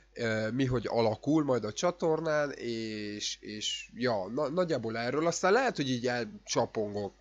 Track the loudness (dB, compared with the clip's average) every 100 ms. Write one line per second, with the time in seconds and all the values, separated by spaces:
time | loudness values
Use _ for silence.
0 | _ -4 0 0 0 0 2 2 2 2
1 | 2 2 2 2 4 2 0 -2 -2 0
2 | 2 2 2 2 0 -2 -4 -4 -4 -6
3 | -6 -6 -6 -8 -10 -6 -6 -6 -8 -2
4 | 0 0 -2 -2 -2 0 0 0 -2 -2
5 | 0 0 0 2 4 4 4 0 0 0
6 | 0 0 -4 -8 -2 0 0 -2 -2 -2
7 | -6 -8